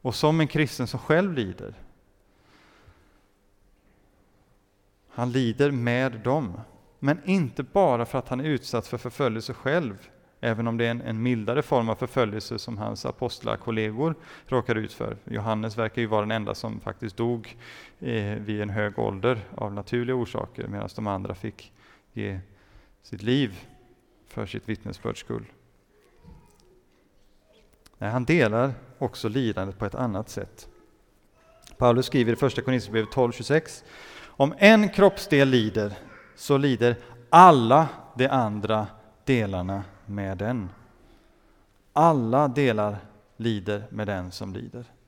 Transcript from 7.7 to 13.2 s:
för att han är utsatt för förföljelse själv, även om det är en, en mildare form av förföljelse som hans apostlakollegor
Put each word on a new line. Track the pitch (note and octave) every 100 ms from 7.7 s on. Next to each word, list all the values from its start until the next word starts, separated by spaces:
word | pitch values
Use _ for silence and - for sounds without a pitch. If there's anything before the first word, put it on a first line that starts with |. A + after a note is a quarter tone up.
| G3+ F3 A#2+ A#2
för | C3+
att | -
han | B2+
är |
utsatt | D#3 C3 - A#2+ -
för | A#2
förföljelse | B2 - C3+ A2 -
själv, | A#2 C3 E3 C3+ G2 - _ _ _
även | A#2 A2 A#2
om | A#2
det | A#2
är |
en, | A#2+
en | B2 A2
mildare | A#2+ A#2 G#2+ C3
form | D3 C3 A2+
av |
förföljelse | G#2+ B2+ C3 A2 G#2+ - A2+
som | - G#2+
hans | G#2+ A2 B2+
apostlakollegor | -